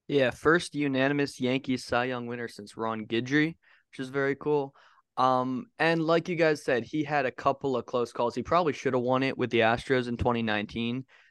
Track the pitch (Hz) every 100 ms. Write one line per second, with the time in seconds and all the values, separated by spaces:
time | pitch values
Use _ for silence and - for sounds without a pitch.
0 | - 143 123 - 147 170 - 147 143 131
1 | 135 143 139 - 123 131 135 123 - 120
2 | 127 123 120 120 117 - 104 - 113 110
3 | 107 113 127 147 156 165 _ _ _ -
4 | 131 139 139 135 147 147 139 - _ _
5 | _ - 131 127 127 127 - - 156 165
6 | 156 165 165 165 160 147 - 123 113 151
7 | 143 147 127 - 139 135 139 123 - 123
8 | 117 - 120 123 117 165 165 127 139 127
9 | 123 131 135 - 123 117 110 120 - 131
10 | 123 117 123 117 113 107 107 113 117 123
11 | 135 _ _